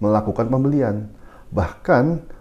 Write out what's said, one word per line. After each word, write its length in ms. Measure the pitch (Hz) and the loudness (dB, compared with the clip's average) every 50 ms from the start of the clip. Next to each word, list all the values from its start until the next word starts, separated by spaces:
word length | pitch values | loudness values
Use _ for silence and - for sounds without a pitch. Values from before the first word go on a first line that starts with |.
melakukan 480 | 104 104 107 107 107 110 95 - 113 113 | 0 2 2 2 0 0 -2 -2 0 0
pembelian. 560 | 131 131 135 139 147 143 131 110 101 104 107 107 - - - - - - - - - | 0 0 2 2 2 2 0 0 -2 -4 -6 -10 -14 -18 -20 -20 -20 -20 -16 -6 -2
Bahkan, 720 | 101 90 - - - - - 170 123 131 156 170 160 - - - - | -2 -2 -2 -6 -4 0 2 4 4 4 2 0 -4 -6 -12 -18 -18